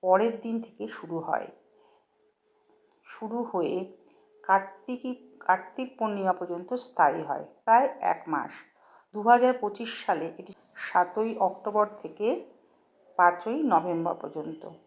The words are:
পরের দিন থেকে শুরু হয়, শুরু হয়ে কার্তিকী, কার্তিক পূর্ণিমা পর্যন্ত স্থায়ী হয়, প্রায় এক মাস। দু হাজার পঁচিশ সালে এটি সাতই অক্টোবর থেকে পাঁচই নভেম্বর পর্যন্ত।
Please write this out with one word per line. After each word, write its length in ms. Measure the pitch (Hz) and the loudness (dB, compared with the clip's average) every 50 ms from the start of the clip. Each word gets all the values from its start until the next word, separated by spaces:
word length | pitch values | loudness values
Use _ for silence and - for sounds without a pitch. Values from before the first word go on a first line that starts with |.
পরের 400 | - 185 185 190 220 233 226 226 | 6 6 6 6 6 2 0 -2
দিন 200 | - 226 226 226 | -6 -6 -6 -6
থেকে 260 | 226 - - _ 208 | -6 -8 -12 _ -10
শুরু 320 | 220 - - - 170 165 165 | -10 -10 -12 -10 -6 -6 -6
হয়, 280 | 165 - - - - - - _ _ _ _ _ _ _ _ _ _ _ _ _ _ _ _ _ _ _ _ _ _ _ _ _ _ _ _ _ _ | -2 -2 -2 -2 -4 -6 -16 _ _ _ _ _ _ _ _ _ _ _ _ _ _ _ _ _ _ _ _ _ _ _ _ _ _ _ _ _ _
শুরু 400 | - - - 220 214 226 240 233 | -20 -16 -12 -10 -6 -4 -4 -6
হয়ে 540 | - - 185 165 143 160 180 185 - - _ _ _ _ _ _ _ _ _ - | -4 -2 -2 -2 0 -2 -4 -6 -8 -14 _ _ _ _ _ _ _ _ _ 2
কার্তিকী, 720 | - 190 196 190 - - - - - 254 247 - 254 247 - - - - - | 2 2 2 2 -2 -16 -16 -10 -10 -10 -8 -6 -10 -10 -10 -12 -20 -20 -8
কার্তিক 580 | - - 185 185 185 - - - 262 254 - | 0 2 2 2 0 -10 -10 -10 -10 -10 -4
পূর্ণিমা 360 | - 220 214 208 202 190 185 180 | -4 -4 -2 -2 -2 0 0 0
পর্যন্ত 400 | 185 185 175 175 170 180 180 247 | -2 -4 -8 -6 -8 -6 -6 -8
স্থায়ী 480 | 247 - - - - 165 143 147 165 | -8 -8 -8 2 4 4 4 4 0
হয়, 240 | 156 139 139 - - - - _ _ | -4 -6 -6 -6 -6 -12 -18 _ _
প্রায় 260 | - 226 240 247 262 254 - | 6 6 6 6 4 -2 -2
এক 240 | - 180 170 170 - | 0 0 0 -2 -2
মাস। 240 | - 156 139 123 - - - - _ _ _ _ _ _ - _ _ _ | -4 -2 -2 -4 -6 -12 -18 -20 _ _ _ _ _ _ -20 _ _ _
দু 80 | 208 | -2
হাজার 320 | 202 233 240 240 247 254 247 247 | 6 6 6 8 6 4 2 2
পঁচিশ 440 | 214 208 202 - 233 226 - - - | -4 -6 -6 -6 -10 -10 -10 -8 -2
সালে 280 | - 185 160 160 165 160 | -2 -2 -2 -2 -8 -10
এটি 160 | - 180 - 190 _ _ _ _ | -12 -18 -18 -20 _ _ _ _
সাতই 640 | - - - - 180 185 185 - 214 220 226 220 | -12 -12 0 2 2 2 2 0 -2 -2 -2 0
অক্টোবর 500 | - 196 180 190 - - - 202 214 214 208 208 - | 0 0 0 0 -2 -8 -2 2 2 2 2 0 -14
থেকে 440 | - 156 - - 208 226 311 - - - - _ _ _ _ _ _ _ _ _ _ _ _ | -14 -14 -10 -2 -2 -2 -2 -2 -6 -14 -20 _ _ _ _ _ _ _ _ _ _ _ _
পাঁচই 480 | - 180 175 175 175 - 226 233 302 311 | 6 6 6 6 4 -4 -4 -2 0 2
নভেম্বর 500 | 262 185 160 170 180 175 165 165 175 - | 4 4 4 4 2 -2 -2 -2 -2 -4
পর্যন্ত। 560 | - - 156 - 156 151 160 160 - - 170 165 - _ | -4 -8 -10 -10 -10 -10 -10 -10 -12 -14 -18 -18 -20 _